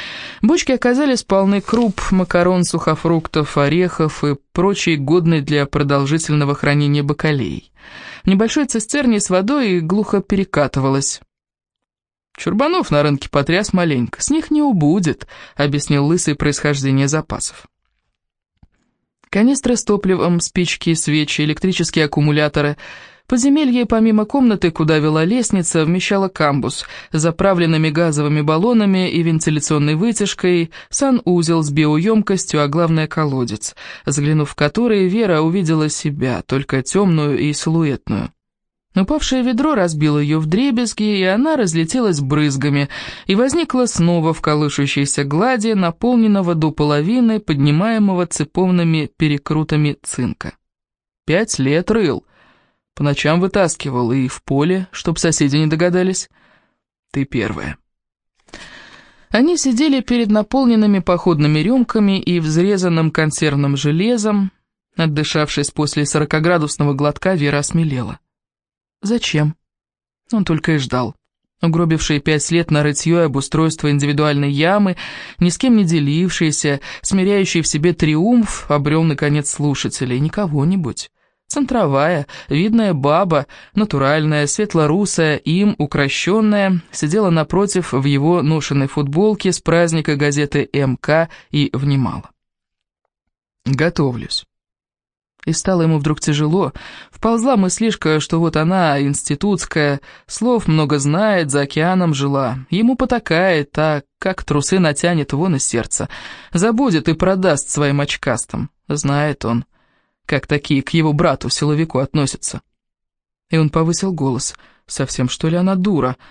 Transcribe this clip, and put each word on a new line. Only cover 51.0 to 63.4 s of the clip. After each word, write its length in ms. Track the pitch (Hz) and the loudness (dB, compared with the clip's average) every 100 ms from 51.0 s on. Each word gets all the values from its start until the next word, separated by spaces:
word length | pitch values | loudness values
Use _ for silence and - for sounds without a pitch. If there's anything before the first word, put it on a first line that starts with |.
| _ _ - | _ _ -2
"Пять 320 | 160 220 - | -2 0 -2
лет 320 | 131 151 180 | 0 0 0
рыл. 360 | 220 180 120 - _ _ _ _ _ _ - | 0 0 -2 -8 _ _ _ _ _ _ -4
По 80 | |
ночам 360 | 143 143 147 165 | -2 0 0 0
вытаскивал 720 | 185 208 175 - 143 123 120 | 0 2 0 -2 -6 -2 0
и 160 | 135 127 | 0 -2
в 160 | - | -6
поле, 440 | - 139 156 185 185 | -2 0 2 0 -4
чтоб 260 | - - 165 | -6 -4 0
соседи 400 | 170 160 147 147 | 0 2 2 2
не 80 | 156 | 2
догадались. 640 | 156 175 180 185 185 - _ _ _ _ _ _ _ _ | 2 2 2 0 -2 -8 _ _ _ _ _ _ _ _
Ты 140 | 135 135 | -6 -4
первая". 520 | 127 95 76 - - _ _ _ _ _ _ _ - - - - - - _ _ | -2 -4 -4 -8 -12 _ _ _ _ _ _ _ -20 -20 -20 -20 -20 -20 _ _
Они 280 | 214 285 339 | 0 2 2
сидели 440 | 269 233 311 269 | 0 0 2 0
перед 280 | - 240 220 | 0 0 2
наполненными 680 | 214 214 262 262 226 208 196 | 0 2 2 4 4 4 2
походными 580 | 175 175 - 160 147 151 | 2 0 2 2 2 2
рюмками 640 | 160 262 233 226 202 190 | 2 0 0 2 2 2
и 200 | - 175 | 0 0
взрезанным 720 | 156 156 185 202 180 165 160 | 0 2 2 2 2 2 0
консервным 640 | 151 156 - | 0 -2 0